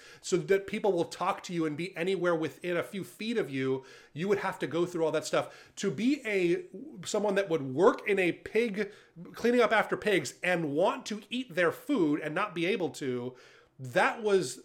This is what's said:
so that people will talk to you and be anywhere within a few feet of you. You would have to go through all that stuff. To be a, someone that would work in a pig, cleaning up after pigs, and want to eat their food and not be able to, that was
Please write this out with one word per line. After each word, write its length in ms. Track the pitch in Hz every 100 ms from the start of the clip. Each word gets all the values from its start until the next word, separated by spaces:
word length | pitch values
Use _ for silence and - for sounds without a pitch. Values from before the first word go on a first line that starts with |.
| - -
so 160 | - 175
that 300 | 151 196 196
people 260 | 208 208
will 120 | 175
talk 380 | 165 - 180 196
to 80 | -
you 140 | 170 160
and 100 | 147
be 200 | 175 -
anywhere 380 | 180 190 175
within 420 | 165 156 - 175 175
a 60 |
few 220 | - 196
feet 320 | - - 214 233
of 140 | 165
you. 340 | 135 131 131 - - -
You 140 | 143 190
would 100 | 202
have 200 | 190 -
to 60 | 151
go 180 | 156
through 200 | 170 170
all 80 | 156
that 140 | 151 202
stuff. 280 | 160 131 - - -
To 140 | 196
be 300 | 143 240 285 220
a, 380 | 202 175 180 - 190 294 226
someone 300 | 165 214 208 196
that 120 | 196
would 240 | 160 135
work 340 | 131 214 294 -
in 100 | 190
a 140 | 180
pig, 580 | 165 - 220 240 196 202 - - - 175
cleaning 280 | - 233 240
up 120 | 220
after 240 | 214 180 175
pigs, 380 | - 175 135 -
and 300 | 180 180 156
want 340 | 143 202 269 -
to 160 | 214 -
eat 240 | 240 262
their 180 | 165 165
food 480 | 165 - 277 156 151
and 140 | 156
not 200 | 160 208
be 120 | 170 170
able 240 | 220 156
to, 440 | 127 135 123 123 - - - _ -
that 440 | 131 170 240 247
was 380 | 214 196 143 -